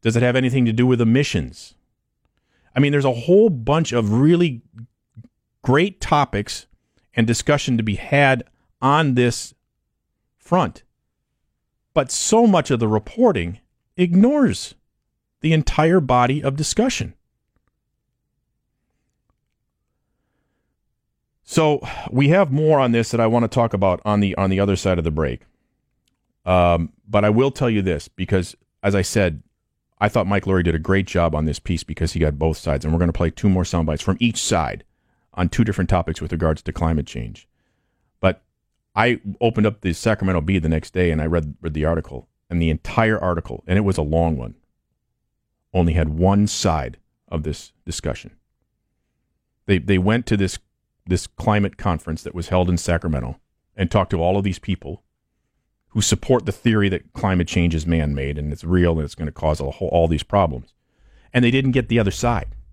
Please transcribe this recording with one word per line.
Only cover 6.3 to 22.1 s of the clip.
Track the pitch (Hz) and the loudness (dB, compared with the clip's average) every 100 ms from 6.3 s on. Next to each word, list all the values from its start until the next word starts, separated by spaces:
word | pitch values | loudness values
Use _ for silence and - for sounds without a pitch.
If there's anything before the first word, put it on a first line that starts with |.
| 101 104 - - _ _ _ _ | -2 -6 -12 -16 _ _ _ _
and | - 113 | -2 0
discussion | 113 - 147 - 120 | 0 0 0 0 -2
to | |
be | 110 92 | -2 -4
had | - 139 143 127 - _ _ _ | -2 2 2 2 -4 _ _ _
on | 131 147 156 | 2 2 2
this | 123 120 - - _ _ _ _ _ _ _ _ _ | 2 2 0 -12 _ _ _ _ _ _ _ _ _
front. | _ 180 143 - _ _ _ _ _ _ _ _ _ _ _ | _ 0 0 -6 _ _ _ _ _ _ _ _ _ _ _
But | - 135 | -2 -2
so | - - 220 233 | -4 2 4 4
much | 185 - | 4 2
of | 123 | 0
the | 113 | 2
reporting | 107 - - 240 139 87 95 _ _ _ - | 0 -2 2 2 2 -4 -8 _ _ _ -2
ignores | 180 175 226 294 240 98 - - _ _ _ _ _ _ | 2 4 4 4 2 0 -8 -18 _ _ _ _ _ _
the | 160 | 0
entire | 160 - - 160 180 | 0 0 0 2 2
body | 131 123 123 143 | 2 2 2 0
of | 139 139 | -4 -4
discussion. | 151 - 247 - 80 - _ _ _ _ _ _ _ _ _ _ _ _ _ _ _ _ _ _ _ _ _ _ _ _ _ _ _ _ _ _ _ _ _ _ _ _ _ _ _ _ _ _ | -4 0 0 -2 -8 -12 _ _ _ _ _ _ _ _ _ _ _ _ _ _ _ _ _ _ _ _ _ _ _ _ _ _ _ _ _ _ _ _ _ _ _ _ _ _ _ _ _ _
So | _ - 156 147 - - - | _ 0 2 0 -4 -14 -6